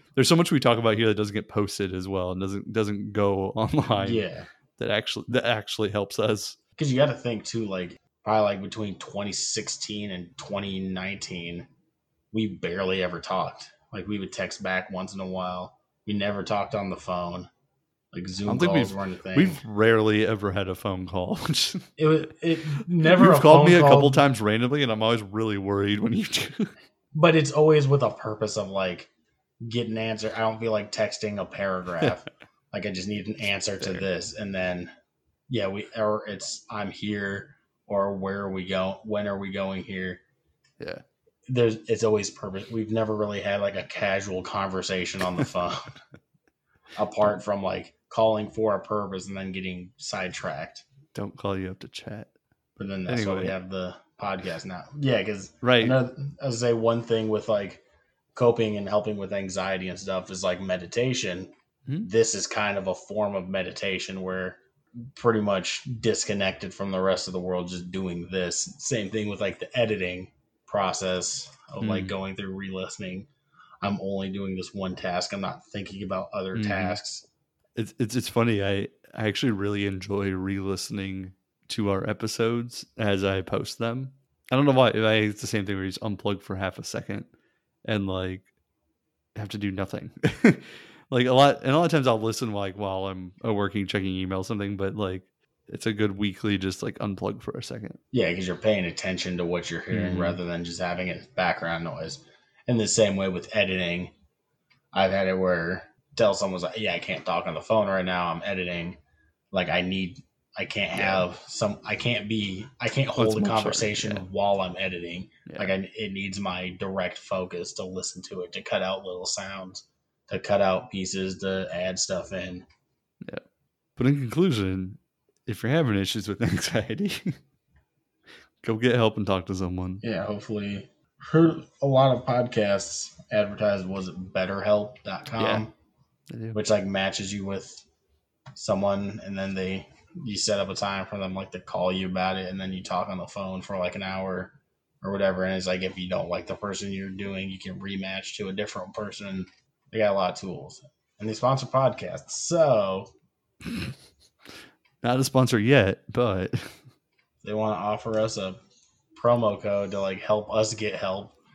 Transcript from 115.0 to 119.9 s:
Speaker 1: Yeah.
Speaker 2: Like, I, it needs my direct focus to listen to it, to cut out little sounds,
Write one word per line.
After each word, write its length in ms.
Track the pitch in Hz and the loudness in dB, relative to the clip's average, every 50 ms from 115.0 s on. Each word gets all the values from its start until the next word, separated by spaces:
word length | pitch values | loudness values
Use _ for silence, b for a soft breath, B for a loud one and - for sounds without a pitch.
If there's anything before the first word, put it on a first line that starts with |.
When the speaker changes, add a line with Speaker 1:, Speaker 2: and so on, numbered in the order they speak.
| 87 87 87 90 95 - b b b b | -8 -8 -10 -10 -12 -14 b b b b
Speaker 1:
Yeah. 80 | - - | -8 -6
Speaker 2:
Like, 100 | 101 95 | -2 -2
I, 220 | 95 95 95 - - | 0 -2 -2 -4 -8
it 180 | 113 110 98 98 | -8 -8 -6 -6
needs 260 | 98 98 98 95 101 | -6 -6 -6 -6 -6
my 300 | 101 95 90 90 92 90 92 92 | -6 -4 -4 -6 -6 -8 -8 -6
direct 400 | 101 95 95 98 90 90 - - | -6 -4 -2 -2 -4 -4 -6 -8
focus 540 | - - 98 92 92 87 - 87 85 - - | -8 -4 -4 -4 -4 -4 -6 -8 -8 -8 -8
to 120 | - 98 | -8 -8
listen 380 | 92 92 92 90 - - 92 92 - | -8 -8 -8 -8 -8 -8 -12 -14 -12
to 120 | 101 92 | -10 -10
it, 120 | 90 90 - | -10 -8 -10
to 100 | 98 95 | -10 -4
cut 180 | - - 98 | -2 -2 0
out 220 | 95 95 98 95 98 | 0 -2 -2 -4 -6
little 220 | 92 90 90 92 - | -8 -10 -8 -6 -6
sounds, 560 | - 104 95 98 98 95 95 95 101 - - _ | -6 -6 -6 -8 -10 -10 -12 -14 -14 -18 -20 _